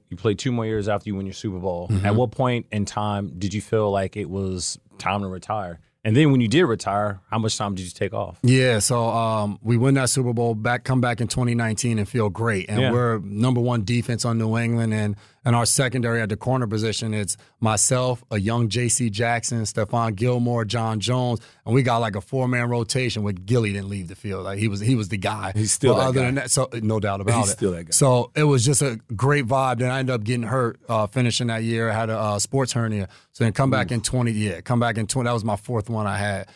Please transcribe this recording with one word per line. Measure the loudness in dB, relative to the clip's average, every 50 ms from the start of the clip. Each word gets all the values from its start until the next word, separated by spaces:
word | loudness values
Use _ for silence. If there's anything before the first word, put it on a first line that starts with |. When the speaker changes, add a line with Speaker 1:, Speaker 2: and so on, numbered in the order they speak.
| _ _
Speaker 1:
You | -12 -2
played | 0 0 0 0
two | -2 -2 -2
more | -2 -2
years | -2 -2 -2 -2 -2
after | -2 -2 -2 -4
you | -6
win | -6 -6
your | -8 -8
Super | -8 -8 -6 -6 -4
Bowl. | -4 -4 -4 -4 -4 -2
Speaker 2:
Mm-hmm. | -2 0 0
Speaker 1:
At | 2 2
what | 2 2 0
point | 0 0 0 0 0 -2 -4 -4
in | -4 -4 -4
time | -2 -4 -4 -2 -2 -2 -4 -4 -6 -6 -6
did | -6 -4 -4
you | -4
feel | -4 -2 0 0 2 2
like | 2 0 0 -2 -4
it | -8 -8 -6
was | -6 -6 -4 -4 -4 -6 -6 -8 -8 -10 _ _ _ -6
time | -4 -2 -2 -2
to | -2 -4
retire? | -8 -10 -8 -6 -6 -6 -6 -8 -10 -14 -18 _ _ _ -2
And | 2 4
then | 6 6 6
when | 6 6
you | 4 4
did | 4 4 4
retire, | 4 2 0 0 0 0 0 0 -2 -4 -6 -8 _
how | -4 -2
much | -2 -2 -2 -2
time | -2 -4 -4
did | -4 -8
you | -10
take | -6 -6 -6 -4 -4
off? | -4 -6 -8 -6 0
Speaker 2:
Yeah, | 4 4 6 6 6 4 4 2
so, | 2 2 0 0 0 0
um, | 0 0 0 0 0 0 0 -2 -4 -4
we | -2 0 2
win | 4 4 4 4
that | 4 2 2
Super | 0 0 0 0
Bowl, | 0 0 0 0 0
back, | 0 0 0 -2 0 0
come | 0 0 2
back | 2 2 0 0
in | -2 -2
twenty | -2 0 0 0 0
nineteen | 0 0 0 -2 -2 -2 0 0 0
and | -2 -2
feel | 0 0 0 0
great. | 0 -2 -2 0 0 -2 -2 -2
And | 0 0
Speaker 1:
Yeah. | 2 2 2
Speaker 2:
we're | 2 2 0 0 -2
number | -4 -6 -4 0 0 2 2 2
one | 0 0 0 0 0
defense | 0 0 -2 0 -2 -4 -2 -2
on | -2 0 0
New | 0 0 0 0
England. | 0 0 0 0 0 0 0
And, | 0 0 -2 -4 -6 -10 -18 _ _ 0
and | 2 2 4
our | 4
secondary | 2 2 2 2 0 0 0 -2 0 0 0
at | -2 -2
the | -4 -4
corner | -2 -2 0 0 0 -2
position, | -2 -2 -2 -2 -2 -2 -4 -4 -2
it's | -2 -2 -4 -6 -8 -12 _ _ _
myself, | 0 0 2 2 2 2 2 2 2 0 -2 -4 -6 _
a | -2 0
young | 0 0 2 2 0 0
J | 0 -2 0 0
C | 0 0 0 -2
Jackson, | 0 0 0 0 0 0 -2 -2 -4 -4 -4
Stephon | -2 -2 -2 -2 0 0 0 0 0 0
Gilmore, | 0 0 0 2 2 2 0 0 0 -2
John | -2 -2 -2 -2 -2 -2 -2
Jones. | -2 0 0 0 0 0 -2 -2 -4 -10 -20 _ _
And | 0 2
we | 4 4
got, | 4 2 2
like, | 2 0 -2
a | -4
four-man | -6 -4 -4 -2 0 0 0 0 0 0
rotation | 0 -2 -2 -2 -2 -2 -2 -2 -2 -2 -2
with | -4 -4 -6 -2
Gilly | 0 2 2 2 2 0
didn't | -4 -4 -6
leave | -6 -6 -8 -8
the | -12
field. | -12 -8 -8 -8 -6 -6
Like, | -6 -4 -2
he | -2 -2
was, | -2 -2
he | 0 2 2
was | 2 0 -2
the | -4 -4
guy. | -2 -4 -4 -4 -6 -4 -2
Speaker 3:
He's | -2 0 0
still | 0 2 4 4 4
Speaker 2:
But | 4
Speaker 3:
that | 4 2
Speaker 2:
other | 2 2
Speaker 3:
guy. | 2 2
Speaker 2:
than | 0
that, | -2 -2 0
so, | 0 0 0 -2 -4 -2
no | -2 0 0 0
doubt | 0 0 -2 -2
about | 0 0 2 2
Speaker 3:
He's | 2 0
Speaker 2:
it. | -2 0
Speaker 3:
still | -2 -2
that | -2 -2 -4
guy. | -2
Speaker 2:
So | 0 4 4 6 6 4 2 0 0
it | 2 4
was | 4 4 4 4
just | 2 2 2
a | 2 0 -2 -4 -8 -8 -4
great | 0 2 2 4 2 2
vibe. | 2 2 2 2 2 0 0
Then | 0 0
I | 0 0
ended | 0 0 -2
up | -2 -2
getting | -2 -2 -2 -2 0
hurt, | 0 0 0 0 -2 -6 _ -2
uh, | 0 0 0 0
finishing | 0 0 0 2 2 0 -2 -2
that | -2 -2 -2
year. | -2 0 0 0 0
I | 0
had | 0 -2 -2
a, | -2 -2
uh, | 0 0 0 -2
sports | -2 -2 0 0 0 0 0
hernia. | -2 -2 -2 -2 -4 -4 -6 -10 -16 _ _ _
So | 0 0
then | 2 2
come | 2 2 2
back | 2 2 0 0
Speaker 3:
Oof. | -2
Speaker 2:
in | -2
twenty, | -2 -2 0 0 0 0
yeah, | 0 0 -2 -2 -4 -4
come | -4 0 0 2
back | 2 2 0 -2
in | -4 -2
twenty. | -2 -2 0 0
That | 0
was | 0 0
my | -2 -2
fourth | -4 -4 -4 -4 -4 -2 -2
one | -4 -2 -2 -2
I | -2 -2
had. | -2 -2 -4 -4 -6 -10 -16